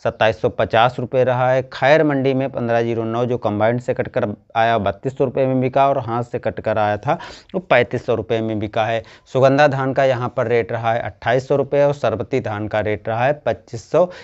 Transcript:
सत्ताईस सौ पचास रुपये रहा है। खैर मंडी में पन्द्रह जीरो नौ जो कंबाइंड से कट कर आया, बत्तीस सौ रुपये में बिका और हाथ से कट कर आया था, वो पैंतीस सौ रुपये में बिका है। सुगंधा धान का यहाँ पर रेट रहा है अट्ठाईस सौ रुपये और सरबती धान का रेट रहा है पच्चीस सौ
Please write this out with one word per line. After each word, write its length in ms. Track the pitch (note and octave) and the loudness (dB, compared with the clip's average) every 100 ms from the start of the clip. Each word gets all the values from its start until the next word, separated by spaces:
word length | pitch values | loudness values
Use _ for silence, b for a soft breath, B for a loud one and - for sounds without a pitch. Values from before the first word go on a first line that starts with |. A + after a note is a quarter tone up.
सत्ताईस 360 | A#2 - A2 A2 | -4 0 0 2
सौ 80 | A#2+ | -2
पचास 480 | - A2 A2+ B2 B2 | -2 0 2 2 0
रुपये 260 | B2 C3 | -2 0
रहा 260 | B2 B2 B2+ | 2 2 2
है। 120 | C3 | 0
खैर 420 | B2+ - C3+ D#3 | -2 0 4 4
मंडी 300 | D#3 C3+ C3 | 4 2 0
में 160 | C3 C3+ | 0 -2
पन्द्रह 320 | - A#2 A#2 | -4 -2 0
जीरो 220 | A#2 A#2 | 0 -2
नौ 200 | A2+ A2+ | -2 -2
जो 140 | B2 A#2+ | -2 -2
कंबाइंड 420 | A2 G#2 A2 B2 | -2 0 2 0
से 140 | B2+ | -2
कट 140 | B2+ A#2+ | -4 -4
कर 180 | B2+ A2+ G#2 _ A#2 | -4 -4 -6 _ 0
आया, 220 | A2+ A2+ | 2 2
बत्तीस 380 | G2+ - C3+ B2+ | 0 -4 -4 -2
सौ 60 | |
रुपये 220 | C3+ C#3 C3 | -2 0 0
में 140 | C3 | 0
बिका 280 | B2+ C3+ C#3 | 0 2 2
और 100 | C#3 | 2
हाथ 240 | A2+ A#2 | -2 -4
से 160 | A#2+ A#2+ | -4 -6
कट 220 | A2 G#2+ | -6 -4
कर 180 | A2 G#2+ | -2 0
आया 180 | G#2 G#2+ | 0 -2
था, 220 | C3+ E3+ B B B | -2 -4 B B B
वो 60 | F#3+ | -8
पैंतीस 460 | - B2+ A#2 B2 - | 2 2 2 -2 -2
सौ 80 | |
रुपये 260 | A2 - A2+ | -2 -2 -2
में 180 | A2 G#2+ | -2 -4
बिका 260 | G#2 A2+ | -4 -2
है। 180 | A2 A#2 A2 B B | -2 -2 -6 B B
सुगंधा 340 | C3 C3 C#3 D3+ | 2 4 6 4
धान 240 | C3+ C3+ | 2 -2
का 120 | C3+ | 0
यहाँ 280 | C3+ B2 A#2+ - | 0 0 -2 -2
पर 100 | A2+ | 0
रेट 260 | A#2 - | 0 0
रहा 200 | A2+ A2+ | -2 -2
है 80 | A#2 | -2
अट्ठाईस 480 | A2 - A#2+ B2+ C3 | -4 -6 0 0 2
सौ 80 | C#3+ | 0
रुपये 280 | C3+ C#3+ | 0 2
और 100 | C#3+ | 2
सरबती 460 | C#3+ A#2 G#2 A2+ C3 | 2 -2 -2 -2 -4
धान 280 | A2+ G#2 G#2+ | -2 -6 -4
का 120 | G#2+ | -2
रेट 280 | G#2+ G#2 - | -2 -4 -4
रहा 160 | A2+ | -2
है 180 | C3 D3 A#2+ | 0 0 -4
पच्चीस 440 | A2 - A2+ - | -4 -8 -16 -2
सौ 200 | D3+ F3+ B | 0 0 B